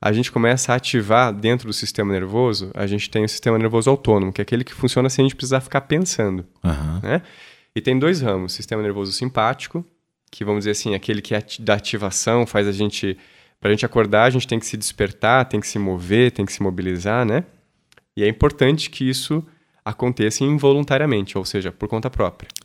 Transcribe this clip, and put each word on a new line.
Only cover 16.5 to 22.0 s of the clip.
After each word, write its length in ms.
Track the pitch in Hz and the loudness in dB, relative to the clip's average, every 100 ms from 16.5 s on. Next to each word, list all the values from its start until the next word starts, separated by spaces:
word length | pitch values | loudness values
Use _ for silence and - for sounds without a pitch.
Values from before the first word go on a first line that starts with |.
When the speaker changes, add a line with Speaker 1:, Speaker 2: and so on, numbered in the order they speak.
Speaker 1:
se 100 | - | -2
mobilizar, 600 | 95 90 92 90 101 117 | -4 -2 -4 -2 0 0
né? 200 | 113 127 180 _ _ _ _ _ _ - | 2 0 -2 _ _ _ _ _ _ 0
E 60 | |
é 40 | 104 | 0
importante 640 | 110 147 143 131 156 - | 2 0 4 2 2 -2
que 180 | - 131 | -4 -2
isso 380 | 131 - 151 160 _ _ _ - | -2 -2 -4 -4 _ _ _ -12
aconteça 580 | - 123 127 107 - | -4 -2 0 0 2
involuntariamente, 960 | 135 151 139 143 143 135 151 107 95 101 | 0 4 4 4 2 0 2 0 -2 -6
ou 60 | 92 | -4
seja, 260 | 101 92 | -4 -4
por 160 | - 107 | -6 -4
conta 220 | 113 | -4